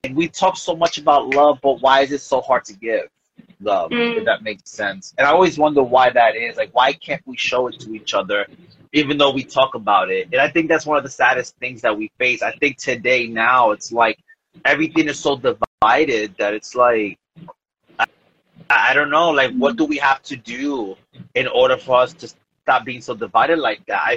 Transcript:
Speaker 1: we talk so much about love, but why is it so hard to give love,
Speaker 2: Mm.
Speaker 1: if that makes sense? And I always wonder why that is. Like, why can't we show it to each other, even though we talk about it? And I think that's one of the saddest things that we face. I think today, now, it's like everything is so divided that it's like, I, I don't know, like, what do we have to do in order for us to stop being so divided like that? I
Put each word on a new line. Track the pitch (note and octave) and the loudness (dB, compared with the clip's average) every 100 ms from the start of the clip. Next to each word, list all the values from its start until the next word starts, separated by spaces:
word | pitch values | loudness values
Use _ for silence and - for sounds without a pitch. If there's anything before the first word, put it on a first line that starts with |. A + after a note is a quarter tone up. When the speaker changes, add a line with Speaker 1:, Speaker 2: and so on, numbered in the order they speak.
| C3 | -4
Speaker 1:
we | C3+ E3 | -4 -4
talk | - F#3+ F#3 | 0 -2 -2
so | - | -6
much | E3 E3+ - | -2 -2 0
about | D3+ C#3+ B2+ | 2 2 2
love, | C#3 D3 C#3 | 4 4 4
but | C#3+ B2 | -2 0
why | C3 C3+ | 2 2
is | C#3 | 2
it | C#3+ | -4
so | - C3 | -2 -4
hard | B2+ B2 | 0 -2
to | - | -2
give | G2 A2+ G#2+ - _ _ _ _ _ | -12 -4 -4 -4 _ _ _ _ _
love, | G#2 F#2+ E2 | -2 -2 0
Speaker 2:
Mm. | A#3+ A#3 A3+ | -2 -2 -2
Speaker 1:
if | |
that | - G#2 | -2 -2
makes | G#2+ G3+ - | -4 -12 -16
sense? | - G2+ G2 - - | -8 -8 -8 -12 0
And | C#3 | 2
I | |
always | E3 F3+ C#3+ | 4 4 2
wonder | D3+ C#3+ | 2 2
why | B2+ B2+ C3 | 4 4 4
that | B2 A#2 A2 | 4 2 2
is. | A#2 A2+ | -6 -6
Like, | G#2+ | -2
why | B2 C3 | 2 2
can't | C#3 - C#3+ - | 0 -8 -10 -10
we | B2 | -6
show | - B2+ B2 | -2 -2 -2
it | - | -8
to | G#2 | -14
each | G#2+ - | -12 -4
other, | G#2 F#2+ G#2 G2 - - _ _ | -4 -2 -4 -4 -12 -20 _ _
even | D3 C#3+ D3 | -2 0 2
though | C#3+ | 2
we | C3+ | 0
talk | C3 C#3 C3 | -4 0 0
about | A#2+ G#2+ G2+ F#2 | 0 0 2 2
it? | F#2+ E2+ | -4 -2
And | B2+ | 0
I | D3 | 0
think | E3+ D#3+ | 0 0
that's | D#3+ D3+ | -2 0
one | D3 | -2
of | |
the | C3+ | -4
saddest | - B2 B2+ A#2+ _ | 0 0 0 -6 _
things | B2+ A#2+ | -14 -4
that | A#2 G#2+ | -2 -2
we | G#2+ _ | -8 _
face. | B2 A#2 | -4 -2
I | A2 | -6
think | - D3 C3 | -2 -4 -4
today, | - A#2+ B2 B2+ A#2 | -6 -4 0 -2 -2
now, | A2+ A#2 B2+ A#2 | -2 2 4 2
it's | G#2 - | 0 -4
like | A#2 A2+ - _ _ _ - | 0 0 0 _ _ _ -4
everything | C3 C#3+ D#3 D#3+ D3+ | -2 0 0 0 -2
is | C#3 | -2
so | D3+ C#3 | -4 0
divided | B2+ G#2+ A2+ _ A2 B2+ D3+ A2+ G#2 F#2 | -2 -2 -8 _ 2 4 2 -2 -4 -4
that | G#2 | -4
it's | G#2+ - | -4 -6
like, | B2+ B2 A2+ G#2 - _ - E3 - _ _ _ - | 2 4 4 -2 -8 _ -20 -20 -20 _ _ _ -6
I, | - _ _ _ _ _ - | -6 _ _ _ _ _ -2
I | A#2+ A#2 | 0 2
don't | C3+ D3 | 0 2
know, | D3+ E3+ | 2 2
like, | C#3+ C3 | 2 0
what | B2+ C3+ A#2+ | 0 0 0
do | |
we | D3+ D3 | -2 0
have | C3+ B2+ | 0 -2
to | - C3 | -4 -14
do | A#2 A#2+ C#3+ C#3 G2 F#2+ _ - - | -12 -8 -6 -6 -8 -12 _ -20 -8
in | - B2+ | -4 -2
order | B2 B2+ B2+ | 2 2 2
for | C3 B2+ | 2 2
us | B2 | 2
to | - A#2 _ _ _ | -4 -20 _ _ _
stop | - B2+ B2 | 0 0 -2
being | B2 | -12
so | B2 | -10
divided | A2+ G#2+ A2+ C3+ E3 | -8 -2 2 2 2
like | B2 G#2 - | 0 -4 -6
that? | G2 | -4
I | F2 | -2